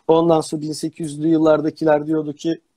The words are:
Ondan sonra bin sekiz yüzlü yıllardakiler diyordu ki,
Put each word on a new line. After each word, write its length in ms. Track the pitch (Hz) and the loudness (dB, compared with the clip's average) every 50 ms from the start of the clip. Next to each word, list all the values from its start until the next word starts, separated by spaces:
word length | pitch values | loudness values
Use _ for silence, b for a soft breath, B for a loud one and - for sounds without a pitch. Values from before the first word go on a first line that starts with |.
| B - | B 2
Ondan 320 | 160 165 165 170 160 156 | 2 4 4 4 2 2
sonra 220 | 151 - 165 151 | 0 -4 -6 -8
bin 100 | 151 156 | -6 -8
sekiz 400 | 147 - 165 151 - - 165 147 | -8 -8 -8 -10 -8 -8 -10 -10
yüzlü 160 | 147 151 151 165 | -8 -4 0 0
yıllardakiler 760 | 165 156 160 156 151 151 147 156 151 - 160 156 151 147 151 | 2 4 4 4 4 2 2 -4 -4 -2 0 2 2 2 0
diyordu 260 | 156 160 156 151 147 | -2 -4 -4 -4 -6
ki, 280 | 139 - - 165 156 - _ _ _ | -8 -8 -6 -6 -6 -6 _ _ _